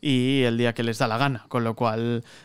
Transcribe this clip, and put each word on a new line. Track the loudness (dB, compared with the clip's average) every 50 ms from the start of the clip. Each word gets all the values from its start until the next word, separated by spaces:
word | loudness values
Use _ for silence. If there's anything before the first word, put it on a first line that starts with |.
| -2 0
y | 2 2 2 2 2 2 2
el | 2 2 2
día | 0 0 0
que | 0 -2
les | -4 -2 -2
da | -2 0
la | 0 0
gana, | 0 0 -2 -4 -8 -4
con | -4 -2 -2
lo | -2 -2
cual | 0 0 0 0 0 -2 -2 -2 -4 -6 -8 -16 -20 -20